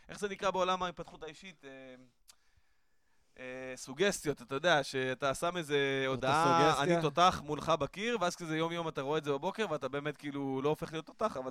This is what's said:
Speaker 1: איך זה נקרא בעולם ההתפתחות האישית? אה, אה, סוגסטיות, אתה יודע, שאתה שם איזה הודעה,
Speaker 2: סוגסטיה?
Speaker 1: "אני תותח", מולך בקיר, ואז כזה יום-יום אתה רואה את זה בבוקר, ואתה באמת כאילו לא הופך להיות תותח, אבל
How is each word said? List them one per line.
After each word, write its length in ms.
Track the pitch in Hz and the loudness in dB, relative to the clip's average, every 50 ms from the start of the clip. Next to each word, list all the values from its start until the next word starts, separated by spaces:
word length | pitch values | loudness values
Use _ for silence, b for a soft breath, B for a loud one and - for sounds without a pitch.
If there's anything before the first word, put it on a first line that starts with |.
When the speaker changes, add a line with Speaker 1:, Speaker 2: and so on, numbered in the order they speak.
| B - | B -18
Speaker 1:
איך 100 | - - | -10 -8
זה 100 | 202 202 | -8 -8
נקרא 220 | 196 - 202 196 | -4 -2 -2 0
בעולם 320 | 185 185 180 185 185 180 | 2 2 2 2 2 0
ההתפתחות 400 | 180 175 160 - 165 - 160 160 | -2 -4 -6 -8 -14 -16 -16 -14
האישית? 420 | 160 156 147 - 190 190 165 _ 139 | -14 -14 -14 -14 -16 -18 -18 _ -18
אה, 60 | 139 135 135 131 131 127 127 127 123 _ _ _ - - _ _ _ _ _ _ _ _ _ _ _ _ _ _ _ _ _ _ _ _ - | -18 -16 -16 -16 -18 -20 -20 -20 _ _ _ _ -20 -20 _ _ _ _ _ _ _ _ _ _ _ _ _ _ _ _ _ _ _ _ -14
אה, 340 | 127 127 127 127 131 127 127 | -12 -12 -10 -10 -10 -10 -10
סוגסטיות, 680 | - - 135 131 143 196 202 180 - - 151 135 - | -10 -12 -8 -2 0 2 2 2 0 -2 -2 -2 -4
אתה 120 | 120 - 139 | -4 -6 -4
יודע, 280 | 139 156 175 160 147 | 0 4 4 4 4
שאתה 520 | - - - 131 131 131 127 - 143 135 131 | 2 0 0 0 0 0 0 0 0 0 0
שם 220 | - 170 170 175 | 0 -2 -2 -2
איזה 480 | 180 156 139 147 143 139 135 135 135 135 | -2 -2 0 2 2 2 2 2 0 0
הודעה, 380 | 131 131 120 131 131 143 156 165 170 170 170 165 160 151 | 0 0 0 2 2 4 4 6 6 6 6 6 6 4
Speaker 2:
סוגסטיה? 200 | 131 143 180 170 | 4 4 4 4
Speaker 1:
"אני 80 | 170 | 4
תותח", 400 | 156 147 139 165 175 185 175 - 143 | 2 2 4 6 6 6 4 2 -2
מולך 240 | 143 151 - - 160 | -6 -6 -2 0 2
בקיר, 500 | 160 156 139 131 - 175 214 240 240 208 | 2 2 0 -2 -4 -4 -4 -2 0 0
ואז 160 | 175 175 - | 0 -2 -2
כזה 200 | - 175 156 156 | -4 -4 -4 -2
יום-יום 320 | 156 165 165 170 170 165 160 | 0 0 -2 -2 -4 -4 -4
אתה 120 | - 151 | -4 -4
רואה 180 | 135 135 156 160 | -2 -2 -2 0
את 60 | 147 | 0
זה 80 | 147 | 0
בבוקר, 340 | 139 139 156 190 190 220 214 175 | -2 -2 -2 -4 -2 -2 -2 -2
ואתה 180 | 156 139 139 127 | -2 -2 -4 -4
באמת 280 | 135 143 143 151 147 | -4 -4 -4 -4 -6
כאילו 440 | - 143 147 139 143 139 135 131 131 | -6 -8 -8 -6 -4 -2 -2 -2 0
לא 60 | 135 147 | 0 0
הופך 240 | 156 - 170 151 | 0 0 -4 -6
להיות 140 | 160 160 160 | -8 -8 -10
תותח, 300 | - - - 220 214 - | -10 -6 -4 -4 -4 -4
אבל 140 | 135 131 131 | -6 -8 -8